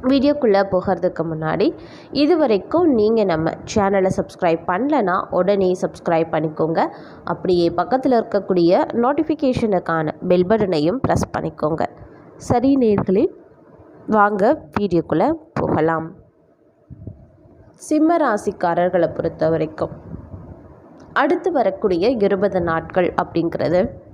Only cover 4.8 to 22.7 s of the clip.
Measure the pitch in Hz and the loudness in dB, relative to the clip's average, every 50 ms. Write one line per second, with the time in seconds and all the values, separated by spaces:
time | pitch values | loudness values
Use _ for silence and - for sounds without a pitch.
4.8 | 247 285 311 277 208 170 175 196 - - - 175 180 185 208 196 190 185 180 180 | 0 0 0 0 0 0 0 -2 -2 -2 -2 0 2 2 2 2 2 0 0 0
5.8 | 190 160 - - - - 170 165 165 165 - 160 151 160 156 - 160 160 165 175 | -4 -6 -6 -6 -2 0 0 0 0 0 -2 -2 -2 -2 -2 -2 -2 -2 0 0
6.8 | 247 339 - - - - - - - - 170 - - 185 180 175 170 170 170 170 | -2 -2 -4 -12 -20 -20 -20 -14 -8 -8 -8 -4 0 0 2 4 2 2 2 0
7.8 | 175 170 247 269 269 294 254 226 226 226 - 208 196 - 196 180 170 165 180 240 | -2 0 0 0 2 2 2 2 0 0 -2 -4 0 0 2 4 4 4 4 4
8.8 | - - - 226 240 254 294 294 320 - 320 294 - 262 247 247 240 214 196 175 | 2 0 0 0 0 0 0 0 0 -2 -2 0 0 0 0 0 0 0 0 -2
9.8 | - - 165 160 156 151 - - - 180 180 180 180 180 220 220 214 185 180 151 | -2 -2 -2 -2 -2 -4 -6 -6 0 2 2 2 4 2 2 0 2 0 0 0
10.8 | 147 165 208 262 - - 165 - - - - - - - - - - 151 160 - | 0 0 0 -2 -2 -2 0 0 -2 -2 -4 -4 -4 -6 -6 -4 -2 -2 -2 -2
11.8 | - - - - - - - - - - - - - - 254 240 240 277 277 277 | -4 -6 -6 -12 -20 -20 -20 -20 -20 -20 -20 -20 -4 0 0 2 4 4 4 4
12.8 | 247 220 208 196 190 - 185 208 294 359 - - - - - _ - - - - | 4 4 2 2 2 2 2 2 2 0 -2 -8 -20 -20 -20 _ -20 -20 -20 -20
13.8 | - - - - - - 220 214 202 208 208 196 190 233 311 302 - - - 214 | -20 -20 -20 -20 -6 0 4 4 4 4 4 2 2 2 2 0 -4 -6 -4 -4
14.8 | 208 196 175 170 156 - - 160 190 277 320 320 - - _ - - 175 175 175 | -2 0 0 0 0 0 0 2 2 2 0 -2 -8 -10 _ -4 -2 0 0 0
15.8 | 156 160 165 160 160 165 190 - - _ _ _ _ _ _ _ _ _ _ _ | 0 0 0 -2 -4 -8 -16 -20 -20 _ _ _ _ _ _ _ _ _ _ _
16.8 | _ _ - - - - - - - - - _ - - - - - - _ - | _ _ -20 -16 -16 -16 -16 -18 -20 -20 -20 _ -20 -20 -20 -20 -20 -20 _ -20
17.8 | - - 311 311 311 311 339 339 311 254 214 208 - 208 190 - - 175 170 170 | -4 -2 2 2 4 2 2 2 2 0 0 0 -2 -4 -4 -2 -2 0 2 2
18.8 | 175 185 180 185 165 - - - - 165 160 - 160 160 160 156 160 156 - - | 0 2 2 2 0 0 0 -4 -4 -6 -4 -2 0 0 0 0 -2 -4 -4 -6
19.8 | 170 - - - - - - - - - - - - - - - - - - - | -8 -8 -8 -12 -16 -16 -16 -16 -16 -16 -18 -18 -16 -18 -18 -20 -20 -20 -20 -20
20.8 | - - - - - - - 233 269 294 359 359 - 381 359 277 226 196 190 - | -20 -20 -20 -20 -20 -6 -2 0 0 2 0 0 -2 -2 -2 0 0 0 -2 -2
21.8 | - 208 180 165 180 233 277 226 202 196 202 190 202 202 190 185 170 170 | -2 -2 0 0 0 0 0 0 0 0 0 0 0 0 0 0 -2 0